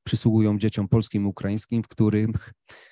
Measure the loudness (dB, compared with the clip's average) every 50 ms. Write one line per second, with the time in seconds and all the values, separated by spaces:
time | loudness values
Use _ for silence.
0 | -8 -6 -4 0 0 2 4 4 4 2 2 0 -2 -2 -2 -2 -2 0 0 0
1 | 0 0 -2 -2 -2 -2 -4 -4 -6 -4 -4 -6 -6 -4 -4 -4 -4 -4 0 2
2 | 2 2 2 2 0 0 -2 -4 -8 -10 -20 _ _ -20 -20 -20 -20 -20